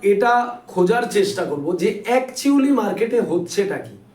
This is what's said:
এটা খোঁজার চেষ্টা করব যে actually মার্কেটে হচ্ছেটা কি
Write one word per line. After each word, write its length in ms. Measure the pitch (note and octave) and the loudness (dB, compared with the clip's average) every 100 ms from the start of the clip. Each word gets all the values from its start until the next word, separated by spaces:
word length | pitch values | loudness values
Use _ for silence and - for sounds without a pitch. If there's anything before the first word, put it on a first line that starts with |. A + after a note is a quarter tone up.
| G3 | 2
এটা 200 | G3+ A#3+ A#3+ A#3 - - | 4 4 2 0 -8 -8
খোঁজার 320 | F#3 F3+ A#3 A#3+ G3+ | 0 2 2 0 0
চেষ্টা 260 | F#3+ - F3+ | 0 -2 -4
করব 160 | D3 C#3+ F3 | -4 -4 -2
যে 60 | G3+ - A3 B3+ | -2 -2 0 0
actually 560 | C4 - C#4 C#4 C#4 C4 | 0 -4 2 2 4 2
মার্কেটে 380 | G#3 F#3 A3+ A#3+ F3+ | 0 -2 0 0 0
হচ্ছেটা 480 | F3 F3 G3 G3 F3 - | -2 -2 -2 -2 -4 -10
কি 100 | - - | -18 -20